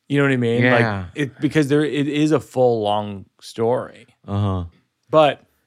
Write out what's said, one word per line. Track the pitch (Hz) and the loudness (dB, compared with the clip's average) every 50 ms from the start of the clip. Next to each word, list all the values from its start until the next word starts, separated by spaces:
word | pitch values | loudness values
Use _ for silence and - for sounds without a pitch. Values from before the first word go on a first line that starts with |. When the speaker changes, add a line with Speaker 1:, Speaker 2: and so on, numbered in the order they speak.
| _ - | _ -4
Speaker 1:
You | 143 143 | -2 0
know | 143 | 0
what | 139 135 | 2 0
I | |
mean? | 127 120 117 117 120 123 | 0 0 0 2 2 2
Speaker 2:
Yeah. | 127 123 120 113 113 104 98 | 4 4 2 2 0 -2 -4
Speaker 1:
Like, | 92 87 - | -8 -8 -6
it, | - 147 123 - - | -6 -6 -6 -6 -4
because | 151 143 123 156 151 127 | -4 -2 0 0 0 2
there, | 147 147 156 | 2 0 0
it | 139 117 147 139 | 0 -2 -2 -2
is | 147 139 147 156 151 | -2 -2 0 0 2
a | 151 135 | 0 0
full, | - - - 127 127 123 117 113 104 | -2 -2 -2 2 2 2 2 0 0
long | 101 104 107 104 104 101 95 95 _ _ _ | 0 -2 -2 -4 -6 -10 -12 -16 _ _ _
story. | - - - - 113 113 123 123 101 78 - 104 117 _ _ _ _ 98 | -20 -14 -8 -4 -2 -2 -2 -2 -4 -8 -16 -20 -20 _ _ _ _ -6
Speaker 2:
Uh-huh. | 101 101 104 98 95 92 87 85 _ _ _ _ _ _ _ - | -4 -2 -2 -2 -2 -4 -6 -10 _ _ _ _ _ _ _ 0
Speaker 1:
But | - 156 151 143 117 - _ _ _ _ _ | 2 4 4 4 2 -2 _ _ _ _ _